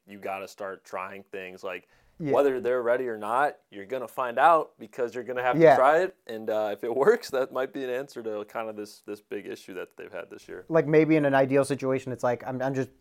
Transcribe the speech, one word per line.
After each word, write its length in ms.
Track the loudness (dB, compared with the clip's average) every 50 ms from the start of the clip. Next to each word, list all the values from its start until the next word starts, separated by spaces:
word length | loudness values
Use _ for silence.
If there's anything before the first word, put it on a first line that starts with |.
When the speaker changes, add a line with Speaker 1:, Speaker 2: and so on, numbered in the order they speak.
| _
Speaker 1:
you 120 | -20 -16 -12
gotta 280 | -10 -8 -8 -8 -10
start 380 | -12 -12 -10 -10 -10 -10 -12 _
trying 380 | -10 -10 -8 -8 -8 -12 -16
things. 420 | -16 _ -12 -12 -12 -12 -12 -12 -10
Like, 240 | -10 -10 -10 -12 _ _ _ _ _ _ -8
Speaker 2:
Yeah. 160 | -2 2 4
Speaker 1:
whether 260 | 4 4 4 2 0
they're 220 | 0 0 0 0
ready 260 | 2 0 0 0 -2 -4
or 80 | -6
not, 400 | -6 -4 -2 0 2 2 0 -2 -6 _ _
you're 160 | -18 -18 -12
gonna 200 | -10 -8 -8 -8
find 320 | -8 -8 -6 -6 -4 0 4
out 340 | 6 6 6 4 2 -2 _ -18
because 360 | -20 -12 -6 -6 -4 -4 -4
you're 100 | -6 -8
gonna 180 | -6 -4 -2
have 140 | 0 2 4
Speaker 2:
Yeah. 140 | 8 8 8
Speaker 1:
to 60 | 8
try 220 | 8 8 6 6 4
it. 140 | 2 0 -4 _ _
And, 240 | -14 -12 -8 -6 -4
uh, 180 | -2 -2 -2 -2
if 140 | -4 -6 -4
it 100 | -2 0
<laughs> 0 |
works, 360 | 2 4 4 4 4 0 -4
that 200 | -4 -2 -2 -2
might 220 | -4 -6 -6 -6
be 100 | -6 -8
an 60 | -6 -6
answer 340 | -6 -6 -8 -10 -12 -12
to 220 | -8 -8 -8 -8 -8
kind 240 | -10 -10 -10 -8 -8
of 80 | -10
this, 240 | -10 -12 -14 -16 -16 _
this 160 | -14 -14 -14
big 240 | _ -12 -12 -10 -10
issue 260 | -12 -14 -14 -14 -14
that 240 | -12 -12 -12 -12 _
they've 160 | -18 -18 -14
had 160 | -14 -14 -14 -14
this 180 | -16 -18 -18 -16
year. 180 | -16 -14 -6 -2
Speaker 2:
Like, 180 | 0 0 2
maybe 300 | 4 4 4 6 6 4
in 80 | 4 4
an 100 | 4 4
ideal 300 | 4 4 4 4 2 2
situation, 480 | 2 -2 -4 -2 -2 -2 -2 -4 -6
it's 100 | -6 -4
like, 240 | -2 -2 -2 -2 -4
I'm, 140 | -8 -6 -4
I'm 140 | -4 -4 -2
just 160 | -2 -4 -6 _ _